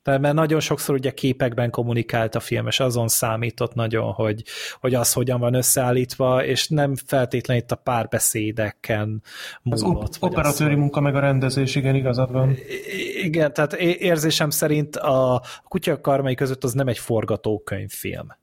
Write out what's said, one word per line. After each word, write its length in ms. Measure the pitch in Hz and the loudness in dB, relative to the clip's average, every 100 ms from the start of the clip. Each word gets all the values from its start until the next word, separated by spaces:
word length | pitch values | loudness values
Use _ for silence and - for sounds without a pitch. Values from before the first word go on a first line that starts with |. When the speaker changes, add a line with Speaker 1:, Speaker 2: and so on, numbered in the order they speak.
Speaker 1:
Tehát, 180 | - 139 | 2 2
mert 140 | 147 | 4
nagyon 260 | 151 160 156 | 2 4 2
sokszor 360 | 147 147 - 139 | 2 -2 0 0
ugye 160 | 131 | 0
képekben 580 | - 135 127 127 117 120 | 0 0 2 0 0 -2
kommunikált 640 | 123 117 120 113 120 113 117 | 0 0 0 0 0 0 -2
a 40 | |
film, 280 | - 117 117 | -2 -4 -2
és 120 | - | 0
azon 280 | 131 120 113 | 0 2 0
számított 640 | - 117 110 117 - 117 | 0 0 0 -4 -2 -4
nagyon, 380 | 120 113 110 110 | -2 0 0 -2
hogy, 320 | 101 110 110 - - - - | 0 -2 -2 -8 -10 -10 -4
hogy 140 | 131 | 0
az 200 | 123 117 | 2 2
hogyan 260 | 135 123 123 | 0 0 0
van 140 | 120 | 2
összeállítva, 920 | 123 123 - 123 127 123 - 127 127 135 | 2 2 2 2 2 0 0 2 2 2
és 220 | 123 - | 0 0
nem 280 | 151 143 135 - | 2 2 -2 0
feltétlenül 560 | 139 123 127 - 120 | 0 0 -2 0 -2
itt 80 | - | 0
a 40 | 123 | -4
párbeszédeken 1500 | - 120 107 110 - 117 107 113 104 - - 110 107 107 - - - - | -2 -2 0 0 0 0 -2 -2 -4 -4 -4 -2 -2 -6 -10 -16 -16 -6
Speaker 2:
Az 200 | 123 117 | -4 0
op-, 100 | 180 | 0
Speaker 1:
múlott, 220 | 165 110 - | 0 -4 -4
vagy 140 | 180 | -2
az, 60 | 170 | 0
Speaker 2:
operatőri 320 | 147 143 151 | 0 2 2
Speaker 1:
hogy 100 | 147 | 4
Speaker 2:
munka 200 | 143 147 | 2 2
meg 160 | 143 139 | 2 2
a 40 | |
rendezés, 560 | 139 135 131 135 131 147 | 2 2 2 0 0 0
igen, 200 | 135 135 | 2 2
igazad 360 | 131 120 127 | 2 0 0
van. 180 | 127 131 | 2 2
Speaker 1:
I-, 760 | 135 - - - - - - 151 | 0 -4 -10 -8 -6 -6 -4 -2
igen, 280 | 165 147 | 2 0
tehát 200 | 151 147 | 2 -2
é-, 240 | 175 175 180 | 0 0 0
érzésem 500 | 185 165 156 143 156 | 2 2 2 0 0
szerint 460 | - 156 151 151 - | 0 2 2 0 -2
a 460 | 156 131 127 127 - - _ | 2 4 4 2 -2 -18 _
Kutya 340 | 190 - 139 | -4 -2 -2
karmai 340 | - 135 135 123 | 2 2 2 0
között 280 | 135 131 | -2 0
az 100 | 131 | -2
nem 140 | 120 131 | 0 0
egy 100 | 113 | -2
forgatókönyvfilm. 1300 | - 113 107 104 110 104 - 98 101 - 98 87 - - | 0 -2 0 -2 0 -4 -4 -8 -8 -8 -8 -8 -12 -18